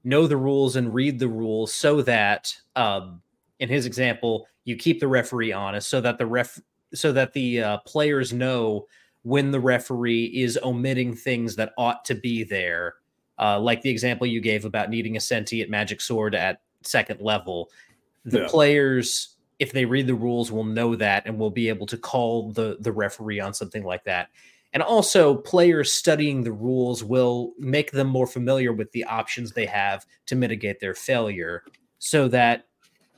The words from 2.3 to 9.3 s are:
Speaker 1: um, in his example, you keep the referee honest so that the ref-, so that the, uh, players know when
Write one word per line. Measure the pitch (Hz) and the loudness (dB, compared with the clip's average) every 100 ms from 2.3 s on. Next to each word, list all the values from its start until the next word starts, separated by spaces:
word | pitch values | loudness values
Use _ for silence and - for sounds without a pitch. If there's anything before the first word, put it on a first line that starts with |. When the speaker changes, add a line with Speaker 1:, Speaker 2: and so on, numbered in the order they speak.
| 104 - - _ 131 | 0 -4 -12 _ -2
Speaker 1:
um, | 113 98 92 87 _ _ _ - | 0 -2 -6 -18 _ _ _ -8
in | 123 | -2
his | 139 120 | -2 -2
example, | 123 123 113 117 110 - _ | 0 0 0 -2 -4 -6 _
you | 123 117 | -10 -2
keep | 165 165 | 0 0
the | 139 | 2
referee | 127 120 123 113 | 0 0 -2 -2
honest | 95 98 101 - | -4 -4 -6 -2
so | 135 | 0
that | 120 117 | 0 -2
the | 113 | -2
ref-, | 123 120 - - _ _ | -2 -2 -8 -20 _ _
so | - 156 | -2 0
that | 135 131 | 2 0
the, | 139 123 120 | -2 -2 0
uh, | 107 104 - | -2 -4 -4
players | 151 151 139 127 | 0 2 2 -2
know | 120 127 123 110 104 - _ _ _ | -2 -2 0 -2 -2 -8 _ _ _
when | 117 | 0